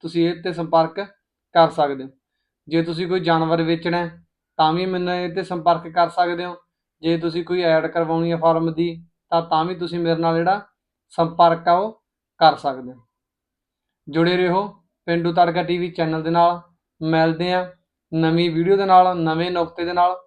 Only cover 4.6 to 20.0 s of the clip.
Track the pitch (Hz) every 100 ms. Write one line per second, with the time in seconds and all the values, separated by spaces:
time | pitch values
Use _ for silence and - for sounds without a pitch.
4.6 | 156 170 185 185 180 180 180 175 180 175
5.6 | 165 170 170 170 170 180 175 170 175 175
6.6 | _ _ _ _ 160 165 170 165 165 180
7.6 | 170 160 156 170 165 160 170 165 165 165
8.6 | 165 160 170 165 - _ _ 170 165 160
9.6 | 170 180 170 175 170 165 165 165 170 202
10.6 | - _ _ _ _ - 165 165 170 165
11.6 | 175 175 214 - _ _ _ - 160 139
12.6 | 143 131 127 123 _ _ _ _ _ _
13.6 | _ _ _ _ - 151 165 180 180 185
14.6 | 208 - _ _ - 170 170 170 170 170
15.6 | 165 175 180 170 160 160 160 170 170 175
16.6 | - _ _ _ 160 160 165 165 180 180
17.6 | 180 - _ _ _ 160 160 165 175 160
18.6 | 175 196 196 185 185 180 160 160 175 180
19.6 | 165 180 170 180